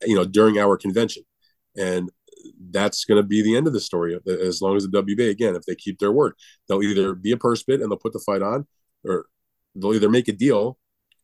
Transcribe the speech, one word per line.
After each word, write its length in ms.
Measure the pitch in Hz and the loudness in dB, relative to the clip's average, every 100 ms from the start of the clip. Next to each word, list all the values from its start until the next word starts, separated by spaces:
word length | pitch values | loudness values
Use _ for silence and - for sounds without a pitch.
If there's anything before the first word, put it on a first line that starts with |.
you 120 | 107 98 | 0 2
know, 100 | 92 | 2
during 320 | 101 110 104 | 4 4 4
our 200 | 101 95 | 2 2
convention. 460 | 98 95 113 - - _ _ _ _ - | 0 -2 -2 -6 -18 _ _ _ _ -8
And 320 | 92 90 90 - _ - - - 92 | -4 -4 -6 -12 _ -20 -20 -20 -8
that's 340 | 98 101 - - | -2 -2 -2 2
gonna 160 | 104 | 4
be 220 | 101 107 | 4 2
the 120 | 107 117 | 2 2
end 120 | 160 | 2
of 60 | |
the 60 | 113 | -2
story, 360 | - 87 85 87 | -4 -4 -4 -4
uh, 160 | 95 | -4
as 300 | 90 92 90 | -4 -2 -2
long 120 | 98 101 | 0 0
as 80 | |
the 60 | 98 | 0
W 260 | 101 98 101 | -2 -2 0
B 120 | 120 | 0
A, 20 | |
again, 260 | 104 113 87 | 0 -2 -2
if 80 | |
they 120 | - 87 | -6 -10
keep 240 | - 95 | -10 -2
their 120 | 101 | 0
word, 220 | 123 123 - - _ - | 2 0 -2 -20 _ -4
they'll 140 | 98 | -2
either 320 | 104 98 95 | 0 0 0
be 180 | 92 101 | -2 -4
a 60 | 120 | 0
purse 240 | 120 113 | 0 -2
bid 200 | - 139 | -2 -2
and 100 | 107 | -2
they'll 80 | 98 | -6
put 140 | 113 | -6
the 60 | 107 - | -8 -4
fight 160 | 98 | -4
on, 240 | 98 127 143 _ _ _ | -2 -4 -8 _ _ _
or 240 | - 90 - _ _ _ _ 95 | -6 -6 -6 _ _ _ _ -6
they'll 180 | 101 | -2
either 160 | 110 104 | 2 4
make 180 | 123 120 | 2 0
a 60 | |
deal, 460 | 101 135 107 113 - _ _ _ _ | 0 2 2 -2 -6 _ _ _ _